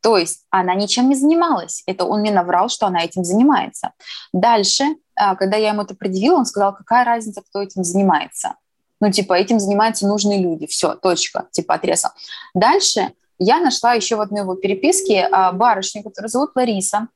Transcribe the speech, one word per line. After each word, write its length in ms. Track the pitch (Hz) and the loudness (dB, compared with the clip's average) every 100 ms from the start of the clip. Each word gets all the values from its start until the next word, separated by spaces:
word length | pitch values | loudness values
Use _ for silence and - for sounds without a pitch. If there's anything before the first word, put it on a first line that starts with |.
То 160 | 220 214 | 2 2
есть 280 | 170 - _ | 0 -8 _
она 240 | 190 180 185 | -2 0 -2
ничем 340 | 202 240 254 | -2 0 2
не 60 | 277 | 2
занималась. 680 | 285 330 339 226 170 - - | 2 2 2 -2 -4 -10 -8
Это 180 | 190 180 | -4 -2
он 140 | 208 | 0
мне 100 | 214 | 0
наврал, 380 | 202 175 180 220 | 0 0 0 0
что 160 | - 208 | -2 -2
она 120 | 180 | -2
этим 200 | 165 190 | -4 -4
занимается. 680 | 175 202 269 254 - - - _ - - - | -2 4 4 4 -2 -10 -12 _ -20 -20 -8
Дальше, 500 | 185 220 233 196 - 277 311 _ - | 0 2 2 2 0 -2 -4 _ -2
а, 200 | 208 190 | -2 0
когда 220 | 190 214 | 0 0
я 120 | 214 | 0
ему 120 | 208 | -2
это 140 | 196 196 | -6 -8
предъявила, 420 | 196 185 233 349 | -6 0 2 2
он 80 | 240 | 2
сказал: 300 | - 196 196 | 0 -2 -2
«Какая 300 | - 233 240 | 0 2 2
разница, 360 | 233 220 202 | 0 -4 -14
кто 200 | _ 196 | _ -8
этим 220 | 196 196 | -6 -4
занимается? 720 | 175 185 196 156 - - - - _ _ _ _ | -2 2 2 2 -2 -8 -10 -10 _ _ _ _
Ну, 100 | 208 | 0
типа, 220 | 196 196 | 0 2
этим 260 | 180 196 233 | 2 2 0
занимаются 480 | 196 202 226 220 202 | 2 2 2 0 -2
нужные 320 | 208 202 202 | 0 0 0
люди. 240 | 180 160 151 | 0 -2 -6
Все, 280 | - 160 - | -4 -4 -2
точка», 520 | 185 175 - - - | -2 0 -4 -6 -6
типа, 220 | - 175 - | -8 -2 -2
отрезал. 360 | - 165 - - - - - 185 | 0 -2 -2 -8 -20 -20 -6 0
Дальше 560 | 220 370 - - 190 _ _ _ | 2 4 2 -2 -4 _ _ _
я 200 | 185 262 | 2 4
нашла 340 | 330 - 233 | 2 0 0
еще 240 | 240 - 220 | 0 0 -4
в 40 | |
одной 200 | 208 208 | -4 -4
его 140 | 185 185 | -6 -4
переписке, 720 | 190 190 285 370 - 196 349 | -4 0 2 0 2 0 2
а, 200 | 190 185 | 2 2
барышню, 520 | 185 240 196 190 214 | 2 2 2 -4 -10
которую 260 | 202 - 214 | -14 -12 -6
зовут 220 | 240 294 - | -2 -2 0
Лариса. 520 | 247 202 190 208 233 | 0 -2 -2 -4 -6